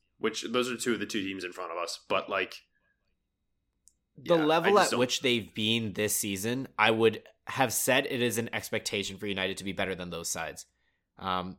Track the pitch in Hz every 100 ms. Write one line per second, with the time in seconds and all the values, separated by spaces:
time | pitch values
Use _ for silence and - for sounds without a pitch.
0 | _ _ 110 110 - 123 123 117 127 107
1 | 104 110 95 95 90 90 87 85 85 -
2 | - 95 - 98 95 - _ _ _ _
3 | _ _ _ _ _ _ _ _ _ _
4 | _ - 131 170 151 160 170 202 175 113
5 | 123 - 131 120 104 - 107 117 110 92
6 | 107 - 107 95 107 123 135 - 107 113
7 | 113 107 - _ - - 127 - - 127
8 | 135 131 120 107 113 107 - 110 - 104
9 | 98 95 104 98 95 95 95 98 95 90
10 | 90 85 85 87 78 71 - _ _ _
11 | _ - 95 92 90